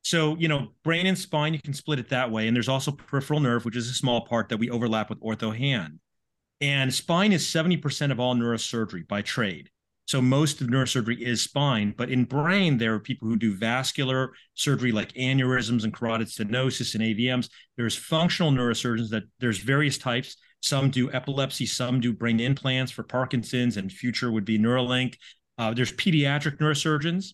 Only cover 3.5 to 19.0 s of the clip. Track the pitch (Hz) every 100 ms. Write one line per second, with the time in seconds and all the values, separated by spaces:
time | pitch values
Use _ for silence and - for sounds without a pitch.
3.5 | 120 117 117 117 127 127 120 - 117 110
4.5 | 110 117 120 117 110 104 107 110 107 110
5.5 | 113 139 123 80 80 _ _ _ _ _
6.5 | _ 143 139 131 - - 175 214 180 -
7.5 | 165 165 175 143 - 143 120 123 123 117
8.5 | 113 - 117 107 92 78 101 101 - 104
9.5 | 78 - _ _ _ - 139 127 135 151
10.5 | 147 123 131 127 131 110 120 123 117 -
11.5 | 139 143 113 104 - 117 131 123 135 160
12.5 | 196 180 123 113 110 110 127 110 113 113
13.5 | 95 113 123 135 - 131 131 127 - _
14.5 | - 147 123 123 107 90 123 127 135 127
15.5 | 127 110 120 107 - 117 113 110 - 107
16.5 | 123 131 - 120 110 113 107 123 127 117
17.5 | - _ - 117 - - 160 170 - 165
18.5 | 135 120 110 123 113